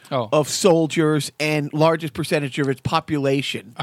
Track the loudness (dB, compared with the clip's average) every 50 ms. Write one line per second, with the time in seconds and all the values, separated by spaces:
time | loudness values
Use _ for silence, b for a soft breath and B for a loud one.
0 | b b -4 -2 -2 2 2 0 2 0 -2 2 4 4 4 4 2 0 0 0
1 | 2 2 2 0 -2 -4 -6 -4 -2 -2 0 -2 -2 -2 0 2 4 4 2 2
2 | -4 -8 -8 -6 -6 -2 -2 -2 -2 -4 -4 -2 -2 -2 -2 -4 -4 -2 -2 -2
3 | -2 -2 -4 -2 0 0 0 -2 -2 -4 -8 -10 -12 -12 -10 -4